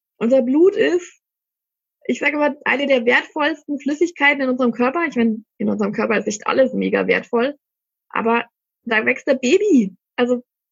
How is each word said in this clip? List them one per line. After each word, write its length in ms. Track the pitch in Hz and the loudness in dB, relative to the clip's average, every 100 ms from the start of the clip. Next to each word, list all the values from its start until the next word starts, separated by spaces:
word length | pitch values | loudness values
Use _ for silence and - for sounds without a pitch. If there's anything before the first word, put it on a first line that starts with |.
| _ _ | _ _
Unser 260 | 233 262 | 0 2
Blut 340 | 240 285 370 403 | 2 4 4 4
ist, 400 | 285 349 - - _ _ _ _ _ _ _ _ - | 0 0 -4 -14 _ _ _ _ _ _ _ _ -8
ich 120 | 247 | -4
sag 140 | 294 | -2
immer, 240 | 294 294 277 | 0 0 -2
eine 220 | - 247 277 | -4 -2 0
der 180 | 262 | 0
wertvollsten 720 | 233 262 - 320 294 302 - 285 | 2 0 -2 -4 -4 -4 -8 -8
Flüssigkeiten 640 | 269 294 349 - 285 285 | -4 -2 -2 0 0 2
in 60 | 262 | 0
unserem 240 | 254 247 | 0 0
Körper. 320 | 233 247 339 330 | 0 0 0 -2
Ich 100 | 247 | 0
meine, 280 | 233 220 - - | 0 0 -8 -6
in 100 | 208 | -4
unserem 240 | 202 202 | -2 -2
Körper 260 | 214 214 208 | -2 -2 -2
ist 80 | 208 | -2
echt 200 | 208 - | -4 -2
alles 260 | - 254 | 2 2
mega 340 | 196 190 202 190 | 0 -2 0 0
wertvoll. 500 | 185 - 240 254 285 _ _ _ _ _ | -2 -2 -2 -2 -4 _ _ _ _ _
Aber 380 | - 220 233 - _ _ _ | -6 -2 -2 -4 _ _ _
da 200 | 233 220 | -4 -2
wächst 220 | 240 254 - | 0 -2 -2
der 60 | |
Baby. 600 | 262 247 370 415 285 190 - _ - | -2 2 2 4 2 2 -4 _ -4
Also, 260 | 247 247 - _ _ | -2 -2 -6 _ _